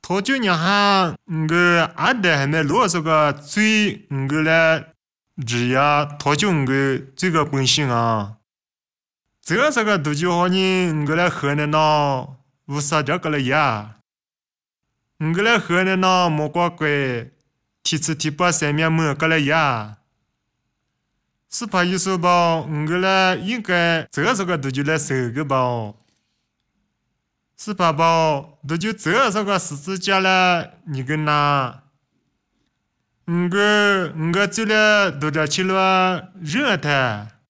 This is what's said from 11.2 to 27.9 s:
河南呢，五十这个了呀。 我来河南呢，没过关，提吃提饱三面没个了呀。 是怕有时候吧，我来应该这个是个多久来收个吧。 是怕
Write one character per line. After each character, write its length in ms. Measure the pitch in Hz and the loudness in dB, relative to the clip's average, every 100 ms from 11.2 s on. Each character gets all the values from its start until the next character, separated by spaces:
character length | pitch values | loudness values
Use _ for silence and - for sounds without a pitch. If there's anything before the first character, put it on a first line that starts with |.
| 175 | 0
河 280 | - 143 147 | 0 -2 -2
南 160 | 147 | 0
呢， 560 | 156 156 151 143 135 131 135 _ _ - | 2 4 2 2 -2 -6 -18 _ _ -10
五 120 | 143 | -4
十 240 | 147 160 | -2 -2
这 140 | 139 147 | 0 -4
个 100 | 165 | -2
了 140 | 151 | -2
呀。 540 | 127 143 143 110 107 - _ _ _ _ _ _ _ _ _ _ _ _ | 0 0 0 -2 -8 -20 _ _ _ _ _ _ _ _ _ _ _ _
我 240 | 156 175 | -4 0
来 160 | 214 233 | 2 0
河 260 | - 175 | 0 0
南 160 | 185 190 | 2 2
呢， 300 | 185 185 175 | 2 2 2
没 180 | 151 151 | 0 -2
过 220 | 170 175 | -2 -2
关， 600 | 170 156 143 135 120 117 _ _ _ _ _ | -2 -2 0 -2 -6 -10 _ _ _ _ _
提 160 | - 151 | -6 -2
吃 160 | - | -2
提 160 | 156 151 | -4 -6
饱 220 | 147 180 | 0 0
三 220 | 165 147 | 2 0
面 160 | 147 160 | 0 0
没 260 | 160 160 143 | 2 0 0
个 120 | 160 | 0
了 140 | 160 | 0
呀。 560 | 143 160 147 120 107 107 _ _ _ _ _ _ _ _ _ _ _ _ _ _ _ | 2 2 2 -2 -6 -16 _ _ _ _ _ _ _ _ _ _ _ _ _ _ _
是 160 | - 226 | -10 -4
怕 180 | 185 | 0
有 140 | 180 185 | 0 0
时 140 | 190 | 0
候 80 | 185 | 0
吧， 380 | 175 175 170 165 | 2 4 4 0
我 400 | 143 151 151 180 | -4 -4 -2 0
来 340 | 190 190 185 | 2 2 2
应 260 | 180 185 240 | 0 -4 -6
该 440 | 208 175 170 165 - | -2 0 2 0 -4
这 100 | - | -2
个 140 | 175 247 | 0 0
是 100 | 185 | -2
个 100 | 170 | -4
多 140 | 135 | -4
久 140 | 131 | -4
来 120 | 143 156 | -2 0
收 360 | - 135 120 | 0 -2 -2
个 120 | 123 | -4
吧。 520 | 143 135 127 120 107 104 _ _ _ _ _ _ _ _ _ _ _ _ _ _ _ _ | -2 0 0 -2 -6 -12 _ _ _ _ _ _ _ _ _ _ _ _ _ _ _ _
是 160 | - | -10
怕 180 | 202 175 | 0 0